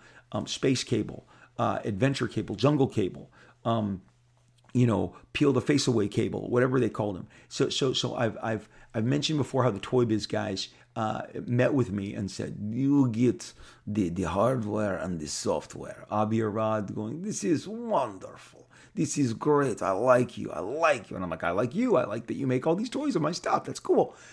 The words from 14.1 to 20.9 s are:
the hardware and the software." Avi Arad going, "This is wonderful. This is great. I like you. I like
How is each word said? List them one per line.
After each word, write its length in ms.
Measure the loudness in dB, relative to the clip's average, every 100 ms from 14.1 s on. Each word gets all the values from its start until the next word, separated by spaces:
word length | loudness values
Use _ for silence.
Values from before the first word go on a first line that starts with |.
the 140 | 0
hardware 720 | -2 2 2 2 -2 -2 -2 -2
and 220 | -4 -6
the 80 | -6
software." 800 | -4 -2 -2 -4 -12 -14 -14 -6
Avi 300 | -2 0 2
Arad 540 | 0 0 0 -2 -4
going, 280 | -6 -6 -6
"This 200 | -8 -4
is 240 | 0 0 -2
wonderful. 1040 | -8 -2 0 0 -6 -14 -16 -20 -20 -20 -20 -12
This 240 | -4 -2 2
is 160 | 0
great. 480 | 0 2 4 2 0
I 80 | 0
like 480 | 2 6 6 6 -2
you. 140 | -8
I 80 | -6
like 500 | -6 0 2